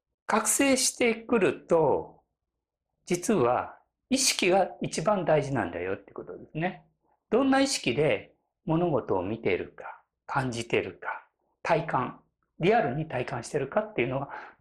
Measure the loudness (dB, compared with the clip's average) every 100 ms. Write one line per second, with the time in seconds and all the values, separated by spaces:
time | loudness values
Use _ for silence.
0 | _ _ -2 0 2 2 4 4 2 0
1 | 0 0 0 2 2 0 2 4 4 2
2 | -2 -14 _ _ _ _ _ _ _ _
3 | -4 -2 0 2 4 2 -2 -10 _ _
4 | -2 0 2 2 2 4 2 -2 -6 -2
5 | 0 0 2 2 2 -2 -2 -4 -6 -6
6 | -8 -16 -14 -14 -12 -6 -6 -8 _ _
7 | _ _ -2 0 4 2 2 0 -2 0
8 | 2 0 -4 _ _ _ -2 0 2 0
9 | 0 -2 -2 -4 0 -2 -2 -12 -16 -16
10 | _ _ -6 -4 -4 -6 -2 -2 -2 -8
11 | -10 -12 -14 _ _ _ 0 0 0 -2
12 | -4 -8 _ _ _ -2 2 2 2 -2
13 | -4 -4 -6 -8 -6 -4 -2 -2 -2 -2
14 | -2 -2 -6 -12 -16 -10